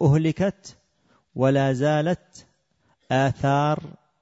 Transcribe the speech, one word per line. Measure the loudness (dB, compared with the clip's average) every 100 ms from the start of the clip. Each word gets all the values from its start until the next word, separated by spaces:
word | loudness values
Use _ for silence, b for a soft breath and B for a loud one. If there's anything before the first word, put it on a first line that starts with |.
أهلكت | 2 2 0 -2 -4 -4 -20 -20 _ _ _ _ _
ولا | -2 0 2 0
زالت | 0 0 0 -2 -4 _ -20 -20 _ _ _ _ _ _
آثار | 0 0 0 0 0 0 -2 -6 -20 _ _